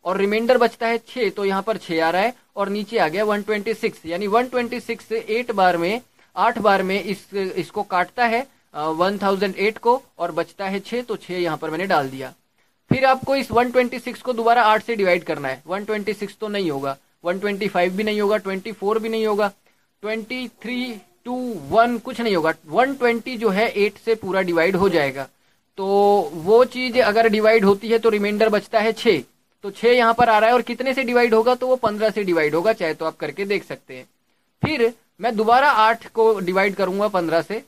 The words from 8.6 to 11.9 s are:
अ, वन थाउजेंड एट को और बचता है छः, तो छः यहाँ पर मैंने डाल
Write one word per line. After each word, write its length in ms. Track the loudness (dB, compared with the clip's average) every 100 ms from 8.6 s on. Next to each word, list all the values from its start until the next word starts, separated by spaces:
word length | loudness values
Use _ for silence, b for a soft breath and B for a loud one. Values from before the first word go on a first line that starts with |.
| _
अ, 120 | -6 -4
वन 320 | 0 -2 0
थाउजेंड 380 | -2 0 -2 -2
एट 220 | -4 0
को 240 | 0 0 -2 -6
और 120 | -4
बचता 340 | -4 -6 -6 -6
है 140 | -6
छः, 220 | -6 -8
तो 140 | -6 -10
छः 180 | -8
यहाँ 240 | -4 -4 -4
पर 120 | -6
मैंने 160 | -6
डाल 240 | 0